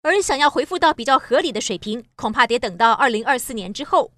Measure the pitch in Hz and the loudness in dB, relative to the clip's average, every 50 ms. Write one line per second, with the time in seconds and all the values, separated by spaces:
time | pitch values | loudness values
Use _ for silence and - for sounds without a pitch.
0 | - 302 359 415 370 - 294 262 294 285 - - 285 - 370 349 349 311 - - | 2 2 2 2 2 0 0 2 2 2 2 0 -4 -2 -2 2 2 2 2 0
1 | 233 269 262 269 - - 240 294 330 302 196 208 - - 196 175 - 214 214 247 | 0 2 2 0 2 0 0 0 0 0 -4 -4 -4 -4 -6 -6 -6 -8 -8 -8
2 | 226 _ _ - - 214 214 269 247 - 233 240 247 220 175 175 226 233 220 - | -10 _ _ -8 -6 -4 2 0 2 2 2 -2 -2 -4 0 2 2 2 4 4
3 | 277 254 226 214 226 247 262 247 - - 254 220 185 180 208 - 285 - - 330 | 2 0 0 -2 -2 -2 -2 -2 -4 -8 -8 -8 -8 -8 -8 -10 -4 0 0 0
4 | - - _ | 0 0 _